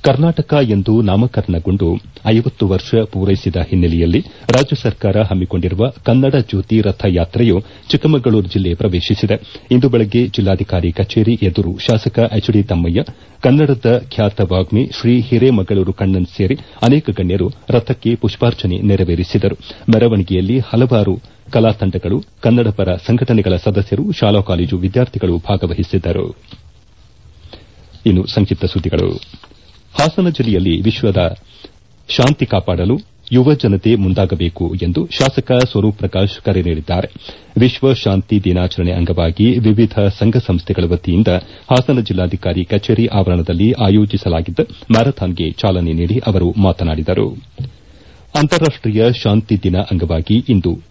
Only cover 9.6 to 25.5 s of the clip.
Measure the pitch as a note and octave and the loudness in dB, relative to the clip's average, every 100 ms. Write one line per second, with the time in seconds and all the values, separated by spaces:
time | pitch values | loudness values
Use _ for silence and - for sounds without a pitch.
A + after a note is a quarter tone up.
9.6 | - B2 C3+ A#2+ G#2 A#2 B2 - G2 F#2+ | 0 2 4 2 0 0 -2 0 0 0
10.6 | - F2+ E2+ E2+ G2 - A2 A#2 G2 E2+ | -2 -2 -2 -2 -2 0 0 2 0 0
11.6 | E2 - - A2 - - A#2 G#2+ - G#2 | -4 -4 -2 0 0 0 0 0 0 0
12.6 | G2+ F2 E2+ F2 D3+ - - - - C#3+ | 0 0 0 -2 -4 -12 -20 -2 2 4
13.6 | D3+ B2+ A#2 A#2+ - - G#2 - F2+ F#2 | 2 2 2 0 -2 -2 -2 0 0 0
14.6 | F2+ A#2+ C3 - A#2 B2 B2 A#2 C3 A#2 | 0 0 -2 -2 0 0 2 2 4 2
15.6 | F#2 G2 F#2 F#2 G2 F#2+ F2+ - F#2+ C3+ | 0 0 0 -2 0 0 -2 -2 -2 -2
16.6 | - - A#2+ C#3+ - - F2+ F#2+ F2+ - | -8 -2 2 2 2 -4 -2 0 -2 -6
17.6 | - A#2+ - B2+ A2+ A#2 A2 - A#2+ - | -2 -2 0 -4 -2 0 -2 0 -2 0
18.6 | F#2+ F2+ G#2 G2 F2 E2+ F2 - G2 - | -4 -2 0 2 2 0 0 0 -2 -4
19.6 | - - - A2 A#2 G#2+ F2 F#2 F#2+ B2+ | -14 -8 0 4 4 2 0 -2 0 -2
20.6 | - A2+ B2+ A#2+ G2 F2+ - - - A#2 | 0 0 2 2 0 -2 -8 -20 -4 0
21.6 | A2+ G#2+ F#2+ F#2 - G#2+ - _ A#2 A#2+ | 2 0 -2 -4 -4 -4 -6 _ 2 2
22.6 | A2 G#2 F#2 E2+ - C3+ B2+ A2+ F#2 F2 | 2 0 -2 -2 -2 -2 2 0 2 0
23.6 | - G2+ G2 - G#3+ F3 G#2+ G#2 F#2+ F2 | 0 -2 -2 -2 -2 0 2 2 0 -2
24.6 | F2 F#2 F#2+ A2 B2 - F#2 E2+ - | -2 -2 -2 -2 -2 -2 -2 -4 -2